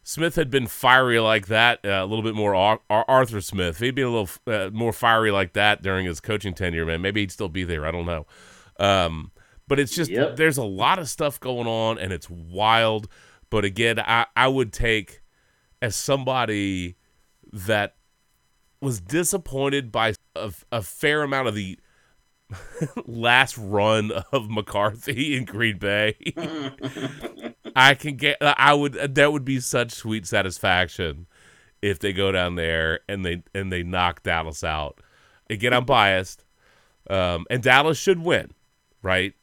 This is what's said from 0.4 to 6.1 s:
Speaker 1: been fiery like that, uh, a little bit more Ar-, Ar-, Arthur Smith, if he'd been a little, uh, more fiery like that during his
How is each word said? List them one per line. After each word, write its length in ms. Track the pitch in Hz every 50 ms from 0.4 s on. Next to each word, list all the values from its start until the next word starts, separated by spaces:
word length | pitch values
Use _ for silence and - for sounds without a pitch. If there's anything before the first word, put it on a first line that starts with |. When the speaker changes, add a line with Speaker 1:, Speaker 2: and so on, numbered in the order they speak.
| 156 127
Speaker 1:
been 160 | 120 135 123
fiery 540 | 104 - - - 123 127 131 131 123 117 117
like 280 | 113 110 110 110 98
that, 380 | 95 110 110 117 120 117 - -
uh, 40 | 101 98 95
a 40 | 92
little 180 | 98 110 110 107
bit 100 | 113 107
more 220 | 107 107 101 98
Ar-, 240 | 90 95 104 110 113 _ _
Ar-, 160 | 107 110 117
Arthur 340 | - 131 131 131 120 113 101
Smith, 340 | 87 - - 95 90 85 82
if 40 | 85
he'd 140 | 113 127 131
been 120 | 139 131
a 40 | 123
little, 200 | 117 113 101 87 - - _
uh, 240 | 123 110 104 95 95 104
more 180 | 110 117 117 107
fiery 360 | - 123 117 113 113 110 107
like 240 | 101 98 95 92 -
that 300 | 101 104 107 104 - 85
during 240 | 95 95 92 92
his 120 | 90